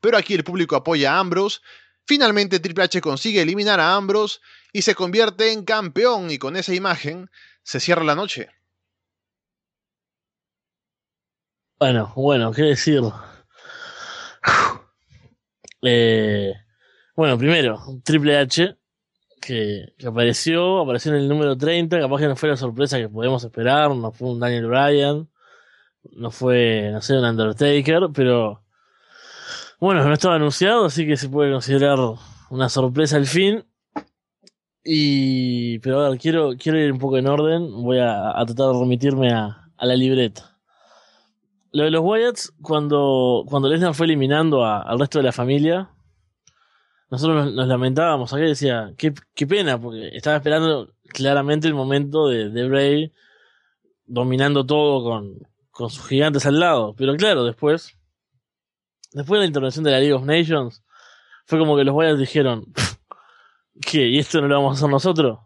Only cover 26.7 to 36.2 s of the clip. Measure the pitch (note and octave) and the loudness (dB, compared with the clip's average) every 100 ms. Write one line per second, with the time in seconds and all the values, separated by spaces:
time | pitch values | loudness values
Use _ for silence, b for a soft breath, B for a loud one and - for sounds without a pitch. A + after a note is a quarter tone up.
26.7 | A2 G#2 G#2+ - C3+ A#2+ A2+ A2 G#2+ C#3+ | 0 -2 -4 0 2 2 0 0 0 2
27.7 | C#3+ C#3 D#3+ F3+ D3 B2+ A#2+ A2 G#2 _ | 2 2 2 0 0 2 2 0 -6 _
28.7 | B B B B B B B B B B | B B B B B B B B B B
29.7 | B F#3 F3+ C#3 D3+ F#3 D#3+ D3 - F#3 | B 2 4 4 2 2 2 0 0 2
30.7 | A#3 F3+ C#3 D3+ C3+ C3+ C#3+ C#3+ C3+ B2 | 2 2 0 -2 -2 -2 0 0 0 0
31.7 | C3+ C#3 C3+ B2 A2 B B B C3 B2+ | 2 2 2 0 -4 B B B -4 -2
32.7 | C3+ B2+ C3 D3+ D3 C3+ D#3+ G3 A3 - | 0 0 0 2 2 2 2 0 0 -6
33.7 | _ _ - - _ _ _ _ _ _ | _ _ -16 -16 _ _ _ _ _ _
34.7 | _ - D#3 D3 C#3 C3+ C3 B2+ A#2+ A#2+ | _ -2 0 2 2 0 0 -2 -2 -4
35.7 | A#2 C3 C3+ C#3+ B2+ | -4 -2 0 2 0